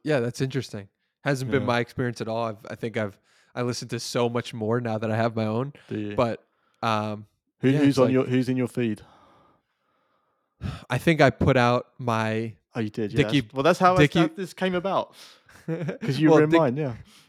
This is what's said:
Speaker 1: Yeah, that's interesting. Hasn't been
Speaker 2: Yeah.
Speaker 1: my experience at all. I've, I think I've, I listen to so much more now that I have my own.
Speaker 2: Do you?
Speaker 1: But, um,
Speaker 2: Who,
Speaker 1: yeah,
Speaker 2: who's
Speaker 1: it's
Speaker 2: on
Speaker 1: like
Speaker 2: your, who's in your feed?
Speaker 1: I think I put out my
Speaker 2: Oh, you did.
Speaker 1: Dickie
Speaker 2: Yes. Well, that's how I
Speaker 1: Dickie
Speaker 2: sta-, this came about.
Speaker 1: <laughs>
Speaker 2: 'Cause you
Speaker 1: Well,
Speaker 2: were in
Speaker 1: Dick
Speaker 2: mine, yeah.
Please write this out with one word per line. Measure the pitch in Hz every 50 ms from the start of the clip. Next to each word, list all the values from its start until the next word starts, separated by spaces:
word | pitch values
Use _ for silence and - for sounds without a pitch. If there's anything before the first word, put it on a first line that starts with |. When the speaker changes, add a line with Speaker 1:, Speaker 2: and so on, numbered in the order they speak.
| -
Speaker 1:
Yeah, | 147 151 135
that's | 117 123 - -
interesting. | 143 131 127 139 113 - - 107 98 - _ _ _ _ _ _ -
Hasn't | 143 143 127 131 -
been | 123 135
Speaker 2:
Yeah. | 104 127
Speaker 1:
my | 120 117
experience | 120 - - - 131 120 113 -
at | 113 110
all. | 110 113 117
I've, | 113 107 107 - -
I | -
think | - - 120 104
I've, | 117 107 101 95 _ _ _ _ _ _ _ _
I | 127 123
listen | 123 120 - - 117
to | 123 117
so | - - - 131 120 120
much | 120 120 113 - -
more | 117 107 107 113 123
now | 120 113 110 110
that | 113 110
I | 110
have | 113 113 120 110
my | 113 110
own. | 107 110 113 131 139 143 - _ -
Speaker 2:
Do | 110 107
you? | 104 104 104
Speaker 1:
But, | 107 127 117 107 - _ _ _ _ _ _ _ _ -
um, | 117 110 107 107 107 107 107 107 - _ _ _ _ _ _
Speaker 2:
Who, | - 127
Speaker 1:
yeah, | 139 143
Speaker 2:
who's | 147 143
Speaker 1:
it's | 135 135
Speaker 2:
on | 127
Speaker 1:
like | 127 131
Speaker 2:
your, | 127 131
who's | - 127 131 127 117
in | 127 127
your | 123 113
feed? | - - 123 113 107 - - - - _ _ _ _ _ _ _ _ _ _ _ _ _ _ _ _ _ _ _ _ _ _ _ _ _ _ _ _ _ - - - - - -
Speaker 1:
I | 123 120
think | - 175 165 147
I | 151 131
put | 120 - - 147 135 127
out | 120 120 123 123 - - _ -
my | 131 120 113 110 110 110 110 110 113 113 104 - _ _ -
Speaker 2:
Oh, | 123
you | 113 107
did. | - - 113 101 107
Speaker 1:
Dickie | 117 175 208 147 143
Speaker 2:
Yes. | 120 107 -
Well, | 131 135
that's | 160 180 -
how | 185 180 185
I | 185
Speaker 1:
Dickie | 151 143 - 165 170
Speaker 2:
sta-, | 156 -
this | - 190 165 -
came | - 185 190 185
about. | 180 170 196 180 143 - - _ - - - - _
Speaker 1:
<laughs> | _ _ - - -
Speaker 2:
'Cause | - 160 165 175 143 - - - - 135 135
you | 156 156
Speaker 1:
Well, | 160 156
Speaker 2:
were | 151
in | 151
Speaker 1:
Dick | 160 165
Speaker 2:
mine, | 160 131 117 143
yeah. | 156 131 113 104 - - - - _